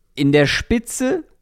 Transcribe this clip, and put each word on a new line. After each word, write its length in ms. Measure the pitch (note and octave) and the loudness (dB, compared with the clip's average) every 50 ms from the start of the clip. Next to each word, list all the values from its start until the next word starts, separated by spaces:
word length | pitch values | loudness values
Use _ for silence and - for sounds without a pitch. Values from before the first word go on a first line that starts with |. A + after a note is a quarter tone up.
| _ _ _ | _ _ _
in 180 | - C#3+ C#3 C#3+ | -2 0 2 4
der 140 | D3 D3 | 4 2
Spitze, 800 | C#3 - - - - A3+ A#3+ A3+ - - - B3+ B3+ C#4 E4+ D#4 - _ _ | 2 0 -4 -4 -2 -4 -4 -4 -6 -6 -4 -2 -2 -2 -4 -6 -12 _ _